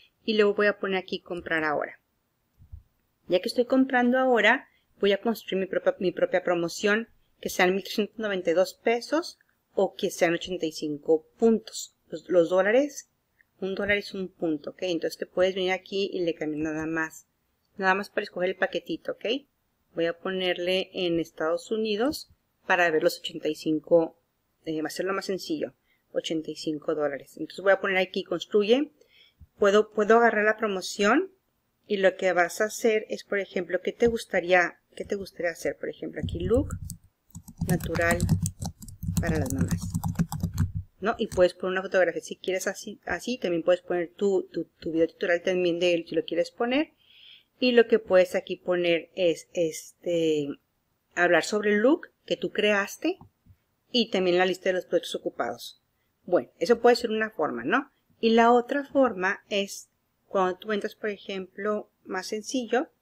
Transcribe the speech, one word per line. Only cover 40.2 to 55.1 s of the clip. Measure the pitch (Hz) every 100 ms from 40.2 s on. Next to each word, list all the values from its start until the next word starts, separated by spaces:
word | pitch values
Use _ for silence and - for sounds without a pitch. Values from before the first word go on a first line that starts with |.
| 170 - - - - - - _
¿no? | 196 233
Y | 220
puedes | - 180 -
poner | 185
una | 190
fotografía | 190 190 170 160
si | - -
quieres | - 185 202
así, | 190 - 202
así. | - 175 - 247
También | 185 170
puedes | 170 180
poner | - 175 165
tu, | - 202 190 -
tu, | 170 160 _
tu | 170
video | 160 165
tutorial | - 185 175
también | 185 180 175 170
de | 180 170
él | -
si |
lo | 160
quieres | - 170 170
poner. | - 240 262 320 _ _ _ - - _ -
Y | 254
lo | 240 226
que | 220
puedes | - 185 180 190
aquí | - 180
poner | - 175 175 165 - -
es, | 175 156 -
este, | - 165 156 - - - 170 160 151 143 - _ _ _ _ _ -
hablar | 175 170
sobre | - 208 208
el | 208
look | 247 320 - _ -
que | 175
tú | 180
creaste | - 208 202 202 - 311 381 - _ _ _ _ _ _
y | 247 214
también | 196 185 180
la | 185
lista | 175 -
de |
los | 180 -
productos | 175 -